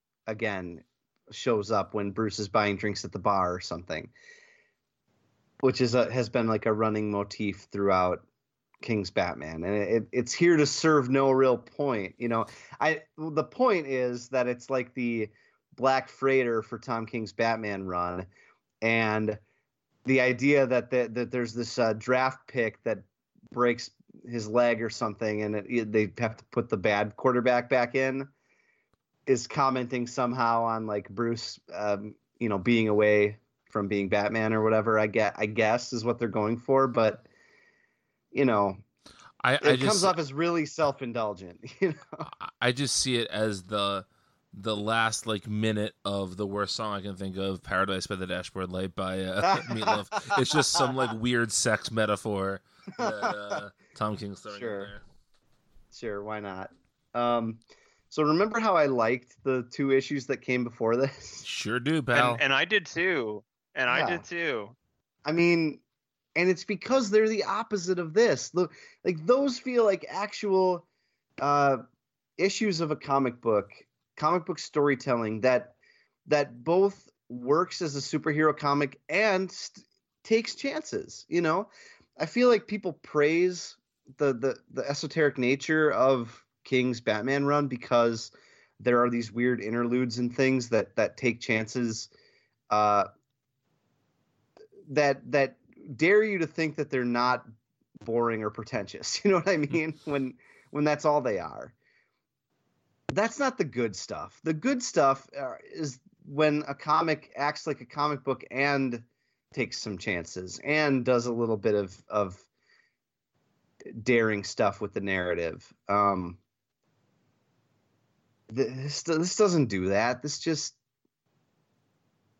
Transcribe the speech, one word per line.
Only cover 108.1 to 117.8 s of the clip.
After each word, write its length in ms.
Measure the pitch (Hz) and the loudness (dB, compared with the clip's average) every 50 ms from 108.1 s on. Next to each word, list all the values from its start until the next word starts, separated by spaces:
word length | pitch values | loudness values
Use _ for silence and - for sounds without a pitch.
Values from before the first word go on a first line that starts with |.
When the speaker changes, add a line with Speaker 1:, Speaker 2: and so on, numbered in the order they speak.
| 147 139 143 | -2 -2 -4
Speaker 1:
book 200 | 139 127 123 - - | -4 -4 -4 -6 -8
and 500 | - 131 139 143 143 139 135 127 120 117 117 _ _ _ _ _ _ _ _ _ - | -4 -2 0 0 2 0 0 -2 -4 -6 -10 _ _ _ _ _ _ _ _ _ -6
takes 260 | 143 120 - - - | -6 -4 -4 -6 -8
some 180 | - 110 98 87 | -8 -8 -8 -6
chances 640 | - 113 92 87 85 - - 92 92 90 - - - | -4 -4 -4 -4 -4 -6 -10 -12 -12 -12 -12 -8 -4
and 400 | 139 151 156 151 143 135 127 120 | -2 0 0 2 2 2 2 2
does 220 | 127 127 120 117 | 2 2 2 2
a 80 | 123 117 | 0 -2
little 240 | 117 117 113 110 101 | -2 -2 -2 -2 0
bit 160 | 101 113 104 | 0 2 2
of, 220 | 104 101 92 - - _ - | 2 0 -2 -8 -16 _ -4
of 320 | - 104 101 92 90 - _ _ _ _ _ _ _ _ _ _ _ _ _ _ _ _ _ _ _ _ _ _ _ _ _ _ _ - - - - 117 107 | -2 0 0 -2 -4 -10 _ _ _ _ _ _ _ _ _ _ _ _ _ _ _ _ _ _ _ _ _ _ _ _ _ _ _ -20 -18 -16 -14 -6 0
daring 400 | 127 123 117 113 110 107 101 98 | 2 4 4 4 2 0 -2 -4
stuff 360 | - - - 113 98 98 - | -6 -2 0 0 0 0 -2
with 140 | 107 95 - | -6 -8 -6
the 80 | 98 | -6
narrative. 720 | 98 98 95 92 90 90 87 85 85 82 82 85 - - _ _ _ - | -4 -2 -2 -2 0 -2 -2 -2 -2 -4 -6 -10 -14 -20 _ _ _ -2
Um, 500 | 101 104 101 101 98 92 90 87 90 - _ _ _ _ _ _ _ _ _ _ _ _ _ _ _ _ _ _ _ _ _ _ _ _ _ _ _ _ | 2 2 2 2 2 0 -4 -8 -12 -14 _ _ _ _ _ _ _ _ _ _ _ _ _ _ _ _ _ _ _ _ _ _ _ _ _ _ _ _